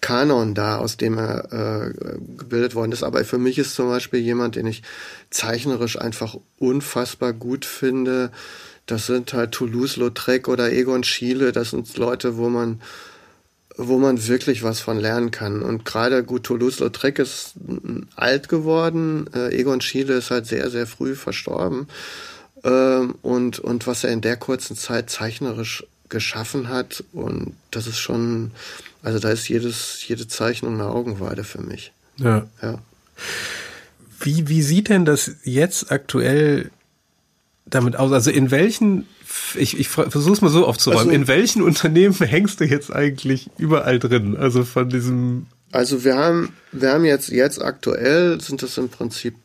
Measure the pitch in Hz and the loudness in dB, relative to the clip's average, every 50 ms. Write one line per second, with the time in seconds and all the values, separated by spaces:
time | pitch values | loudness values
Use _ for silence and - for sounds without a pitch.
0 | - - 120 120 135 151 143 123 113 107 104 104 104 107 107 107 120 117 - - | -2 0 0 2 4 4 4 2 2 0 0 -2 -2 -2 -2 -2 -2 -4 -4 -2
1 | 113 113 113 110 113 110 113 - - - - 113 110 107 110 107 - - - - | -2 -2 0 -2 -2 -4 -4 -6 -6 -8 -6 -6 -4 -4 -4 -4 -4 -6 -8 -10
2 | - - - - - - - - - - 120 117 120 123 117 113 113 113 110 117 | -10 -10 -10 -10 -12 -14 -16 -16 -12 -4 0 0 0 0 0 -2 -4 -2 -4 -4
3 | - 143 - 131 123 - - 123 123 127 127 135 139 135 - - 127 123 123 123 | -4 -2 0 0 0 0 0 0 0 0 2 0 -2 -2 0 -2 0 0 0 -2
4 | 123 - - 127 117 117 120 120 120 120 113 117 113 113 110 113 - - - - | -2 -2 -2 -2 0 0 0 0 0 -2 -2 -2 -4 -4 -4 -6 -12 -18 -18 -18
5 | - - - - - _ - - - 113 117 117 123 147 131 117 120 117 117 - | -18 -18 -18 -20 -18 _ -6 -6 -4 -2 -4 -2 -2 -2 -2 -2 -2 -4 -4 -4
6 | - 117 110 - 117 113 - - _ _ _ _ - 127 127 143 143 143 - 123 | -6 -6 -6 -6 -8 -8 -8 -12 _ _ _ _ 0 0 0 0 -2 -4 -4 -4
7 | 123 123 - - - 123 117 117 117 120 127 135 - - - - - 131 127 135 | -4 -4 -4 -4 -4 -4 -4 -4 -6 -6 -6 -6 -6 -10 -8 -2 -2 0 0 0
8 | 127 127 127 127 127 120 - - - - - - - - - _ _ - 117 113 | 0 0 0 0 -2 -4 -6 -14 -20 -20 -20 -20 -20 -20 -20 _ _ -6 -6 -6
9 | 110 - 123 127 123 - - 123 117 113 117 - 131 120 113 120 127 139 135 - | -2 -2 -2 -2 -2 -2 -2 -2 -2 -2 -2 -4 -4 -4 -2 -2 -2 -2 -2 -2
10 | 123 120 113 - - - 127 131 127 - 127 120 120 117 123 123 127 127 131 127 | -2 -2 -2 -4 -2 0 0 0 2 0 0 2 2 2 2 2 2 2 2 0
11 | 123 - - - - 120 127 127 139 123 117 120 120 113 - 131 117 - - - | 0 -2 -2 -2 -2 -2 0 2 2 2 2 0 -2 -2 -4 -6 -8 -8 -4 -2
12 | 120 120 123 123 - 127 117 113 117 120 120 120 120 117 113 113 - - - - | -2 -2 -2 -2 -2 -4 -2 0 -2 0 0 0 0 -2 -4 -6 -10 -18 -20 -20
13 | - - - - - _ _ _ _ _ _ _ _ _ - - 127 120 131 127 | -20 -20 -20 -20 -20 _ _ _ _ _ _ _ _ _ -12 -10 -2 0 2 4
14 | 135 135 131 120 110 113 120 127 - - 131 110 113 113 110 110 - - 113 110 | 4 4 2 2 0 0 0 0 2 0 -2 0 0 -2 -2 -2 -4 -4 -2 -2
15 | 104 110 113 120 120 117 113 - 113 104 101 104 117 120 113 113 113 - - 110 | 0 0 0 0 -2 -2 -4 -6 -6 -4 -4 -4 -4 -4 -4 -4 -6 -6 -2 0
16 | 117 123 131 127 120 117 123 123 120 - 127 117 120 127 135 - 135 120 113 - | 0 2 2 2 0 0 -4 -6 -4 -2 -2 0 0 0 0 0 -2 -2 -2 0
17 | - 139 143 - 143 131 - - - - - 180 - - 123 - - - 120 - | -2 -2 0 0 -2 -2 -2 -12 -12 -14 -16 -18 -10 -10 -10 -8 -8 -8 -8 -8
18 | - - _ - 120 120 131 143 139 - - 165 156 156 160 160 165 165 165 165 | -10 -12 _ -4 -2 0 0 0 0 -2 -2 -2 0 0 0 2 0 0 0 0
19 | 160 160 156 151 151 - - 123 123 123 - 123 123 139 135 127 123 - - 131 | -2 -2 -2 -4 -6 -6 -6 -4 -4 -2 -2 -2 0 0 0 -2 -2 -4 -4 -4
20 | 135 135 135 127 120 - 127 123 113 117 117 113 135 127 120 120 120 110 - _ | 0 0 0 -2 0 -2 -4 -4 -2 -2 -4 -4 -4 -4 -4 -4 -6 -6 -6 _
21 | 135 131 135 135 - - 123 - - - - - 170 185 156 127 143 151 - - | -6 -6 -6 -6 -8 -8 -8 -8 -8 -6 -6 -4 -4 -4 -4 -6 -8 -10 -14 -16
22 | - - - - - - - - - - _ - _ 123 127 131 131 131 131 131 | -16 -16 -16 -16 -16 -18 -20 -20 -20 -20 _ -6 _ 0 2 4 4 4 4 2
23 | 127 123 - - _ - 123 123 123 123 - - - - 120 120 117 - 123 120 | 0 0 -4 -6 _ -2 0 0 0 -2 -4 -4 -4 -4 -4 -2 -2 -4 -4 -2
24 | - 127 120 113 110 113 120 120 - - 131 123 - - - 113 - - 123 117 | -2 -2 -2 0 0 -2 -2 -2 -2 -4 -4 -4 -4 -8 -10 -10 -8 -4 -4 -4
25 | 117 120 - - 110 110 113 - 147 131 110 113 113 113 - - - _ _ _ | -4 -4 -6 -6 -6 -8 -6 -6 -6 -6 -4 -6 -6 -8 -8 -10 -12 _ _ _
26 | _ _ - 113 107 - - 113 113 113 - 143 127 117 127 127 123 - - - | _ _ -6 -4 -4 -4 -6 -6 -8 -6 -6 -6 -4 -2 -4 -4 -4 -4 -8 -14
27 | - _ _ - - - - - - - - - _ _ - 117 113 113 113 - | -14 _ _ -8 -6 -4 -4 -4 -6 -8 -12 -16 _ _ -8 -8 -8 -6 -6 -8
28 | - - 120 117 117 117 117 113 113 113 113 - - - - - - - _ _ | -4 -2 -2 -2 0 0 -2 -2 -4 -6 -10 -14 -18 -18 -16 -18 -18 -20 _ _
29 | - 110 110 110 101 110 110 113 113 - 120 117 117 120 117 113 - - - - | -6 -4 -2 0 0 0 0 0 -2 -2 -2 -2 -2 -2 -6 -6 -8 -8 -10 -10
30 | - - 120 117 117 113 - - 120 113 120 117 - 120 117 107 104 101 113 120 | -6 -6 -6 -6 -6 -10 -6 -2 -2 -2 -2 -2 -4 -4 -4 -2 -2 -2 -2 -2
31 | 120 123 107 98 95 - - 107 107 - - - - - 98 98 - - _ _ | -4 -4 -6 -6 -6 -6 -6 -8 -8 -10 -10 -10 -10 -10 -10 -12 -14 -18 _ _
32 | _ _ _ - 135 120 110 107 107 - _ _ - 117 117 113 - _ _ _ | _ _ _ 0 2 4 4 4 2 -2 _ _ -8 -8 -8 -8 -12 _ _ _
33 | _ _ _ - - - - - - - - - - - - - - - _ _ | _ _ _ -14 -12 -10 -8 -8 -8 -8 -10 -10 -12 -14 -16 -20 -20 -20 _ _
34 | - - - - - 143 147 165 165 143 156 160 151 139 156 185 214 - 214 190 | -20 -20 -16 -6 -2 0 0 0 2 2 2 2 4 4 4 4 4 6 4 4
35 | 180 151 151 139 - - - - - 139 123 131 156 180 185 - - - 143 139 | 6 6 4 4 2 -4 -6 -10 -8 -2 2 2 2 2 2 -4 -4 -2 -2 -2
36 | - - - 127 120 123 135 147 151 151 143 135 120 - - _ _ _ _ _ | -2 -2 0 2 2 4 4 4 4 4 2 2 -2 -6 -12 _ _ _ _ _
37 | _ _ _ _ _ _ _ _ _ _ _ _ _ - - 135 123 120 117 - | _ _ _ _ _ _ _ _ _ _ _ _ _ -2 0 2 2 2 2 2
38 | 135 135 139 131 110 143 147 147 135 131 135 135 170 220 220 - 226 208 196 175 | 2 4 4 4 4 6 4 4 4 4 6 4 4 4 4 4 4 4 4 2
39 | - - - _ - - - - - - - - 143 - - - 139 - - - | 0 -4 -14 _ -16 -10 -10 -8 -8 -6 -2 -2 0 0 0 -2 -2 -2 0 0
40 | 151 - - 147 143 160 202 208 208 170 147 165 180 - 117 - - - 117 113 | -2 0 0 2 4 4 4 6 6 6 6 6 6 4 4 2 4 4 6 6
41 | 113 - 165 139 139 123 131 160 220 247 - 226 180 170 160 - - 165 156 170 | 6 6 6 4 4 4 4 4 4 4 4 4 6 4 4 4 4 4 8 8
42 | 190 202 190 196 180 123 143 160 202 202 - - 160 143 131 147 143 - - - | 8 8 8 4 4 4 4 4 4 2 2 2 2 2 2 2 0 -2 -2 2
43 | 143 147 139 131 - 131 135 127 - - - - 165 156 160 147 135 131 127 123 | 2 2 0 0 0 0 0 0 -2 -10 -8 -4 0 4 4 4 4 4 2 4
44 | 120 120 120 123 104 101 104 - 139 135 120 127 123 120 - 127 127 123 123 127 | 4 4 2 4 2 2 0 2 2 2 4 4 2 2 2 0 0 2 0 0
45 | 120 123 127 123 123 123 123 123 - - _ _ _ _ - 131 123 123 139 127 | 0 0 0 0 0 0 0 -2 -4 -10 _ _ _ _ 0 0 0 2 0 2
46 | 123 135 131 131 147 170 170 170 165 - - - _ _ - 139 127 131 135 156 | 2 4 4 4 4 4 4 2 0 -2 -6 -14 _ _ -6 0 2 4 4 6
47 | 170 160 143 139 - - - 120 127 147 147 - - - - - - 120 - - | 6 4 4 2 0 0 2 4 4 4 2 -2 -4 -4 -4 -2 -2 -2 0 2
48 | 117 127 147 165 180 175 165 143 - - 143 131 - 127 - - 127 123 113 - | 2 4 4 4 4 4 2 0 -4 -6 -6 -6 -6 -6 -4 -4 -4 -4 -4 -6
49 | 123 117 110 - - 120 117 117 _ | -8 -6 -6 -6 -6 -6 -8 -8 _